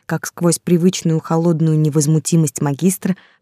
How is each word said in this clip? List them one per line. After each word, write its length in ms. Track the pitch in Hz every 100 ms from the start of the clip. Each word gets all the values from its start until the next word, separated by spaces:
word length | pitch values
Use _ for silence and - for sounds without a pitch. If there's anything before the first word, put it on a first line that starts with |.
| -
как 200 | 160 -
сквозь 340 | - 170 156
привычную 600 | - 175 185 - 165 160
холодную 580 | - 165 170 156 160 156
невозмутимость 840 | 156 151 147 156 - 170 151 -
магистра 560 | 147 139 180 - 185 185 _ _